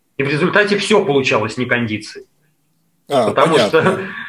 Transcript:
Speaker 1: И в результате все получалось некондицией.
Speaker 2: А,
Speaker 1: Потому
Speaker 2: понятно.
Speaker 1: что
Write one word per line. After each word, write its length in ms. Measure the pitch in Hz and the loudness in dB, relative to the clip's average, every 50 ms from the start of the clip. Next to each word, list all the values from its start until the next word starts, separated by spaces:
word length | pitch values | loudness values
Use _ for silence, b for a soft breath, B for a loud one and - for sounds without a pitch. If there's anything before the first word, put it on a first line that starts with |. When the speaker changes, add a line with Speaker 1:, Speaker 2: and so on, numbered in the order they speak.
| _ _ _ | _ _ _
Speaker 1:
И 60 | - 135 | -6 -6
в 60 | 139 | -4
результате 500 | 151 147 175 170 - 202 208 202 202 202 | -2 -2 -2 0 2 2 2 2 0 -2
все 260 | - - 214 202 - | 0 2 2 2 2
получалось 520 | 151 143 139 127 - 135 113 107 110 - | 2 0 0 0 2 0 -2 -2 -4 -6
некондицией. 680 | 127 123 123 123 120 120 110 107 104 - - - - - _ _ _ _ _ _ _ _ _ _ _ _ _ _ _ _ - | -6 -2 -2 0 -2 0 -2 -4 -6 -8 -12 -18 -20 -20 _ _ _ _ _ _ _ _ _ _ _ _ _ _ _ _ -4
Speaker 2:
А, 180 | 143 135 226 202 | -2 0 0 2
Speaker 1:
Потому 260 | - 135 147 160 160 | 2 2 2 4 4
Speaker 2:
понятно. 260 | 143 - - 160 160 | 2 2 4 2 2
Speaker 1:
что 200 | - 185 196 190 B B B B B | 2 2 0 0 B B B B B